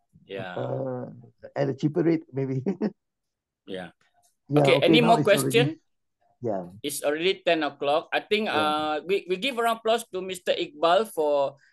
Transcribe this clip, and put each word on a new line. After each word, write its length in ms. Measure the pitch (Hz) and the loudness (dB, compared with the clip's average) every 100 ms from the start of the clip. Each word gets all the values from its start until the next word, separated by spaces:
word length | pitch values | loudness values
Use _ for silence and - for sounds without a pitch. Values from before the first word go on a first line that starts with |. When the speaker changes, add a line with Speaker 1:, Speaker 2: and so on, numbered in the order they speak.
| _ _ | _ _
Speaker 1:
Yeah. 320 | - 95 92 - | -12 -10 -8 -6
Speaker 2:
uh, 480 | 127 131 131 127 120 - - _ - | -6 -4 -6 -8 -10 -16 -20 _ -10
at 160 | 131 139 | -4 -4
a 80 | 127 | -2
cheaper 240 | 151 147 | -2 0
rate, 240 | 165 160 - | 0 0 -2
maybe. 320 | 135 135 131 | -6 -4 -4
<laughs> 1040 | 135 - 214 - _ _ _ _ _ _ - | -4 -4 -4 -6 _ _ _ _ _ _ -14
Speaker 1:
Yeah. 240 | 95 85 _ _ _ _ _ - | -12 -12 _ _ _ _ _ -2
Speaker 2:
Yeah, 120 | 143 | 2
Speaker 1:
Okay, 160 | 139 131 | 4 4
Speaker 2:
okay, 40 | 156 | 6
Speaker 1:
any 120 | 233 | 6
Speaker 2:
now 80 | 226 | 6
Speaker 1:
more 80 | 226 | 4
Speaker 2:
it's 80 | 151 | 4
already, 160 | 170 | 2
Speaker 1:
question? 220 | 135 220 247 320 _ _ _ _ _ _ | 4 2 2 -2 _ _ _ _ _ _
Speaker 2:
yeah. 240 | 120 95 87 98 | -6 -6 -8 -10
Speaker 1:
It's 200 | 143 143 | -8 -4
already 400 | 147 156 180 190 | -4 -2 -2 0
ten 200 | 180 160 | 0 0
o'clock. 440 | 147 139 143 151 - | 0 -4 0 0 0
I 120 | 147 | -4
think, 240 | - 214 214 | -2 -2 0
Speaker 2:
Yeah. 80 | 139 | 0
Speaker 1:
uh, 380 | 151 151 151 151 | 0 0 -2 -4
we, 240 | 160 196 - | -2 -4 -2
we 80 | 190 | -4
give 240 | 254 233 | -4 -2
a 40 | |
round 160 | 233 226 | -2 0
of 40 | |
applause 240 | 220 226 - | 0 -2 -2
to 120 | 185 | -10
Mister 320 | 190 185 - 165 | -8 -6 -2 -2
Iqbal 520 | 170 147 165 185 214 | -4 0 4 4 2
for, 480 | - 147 143 139 - _ | -2 0 2 0 -4 _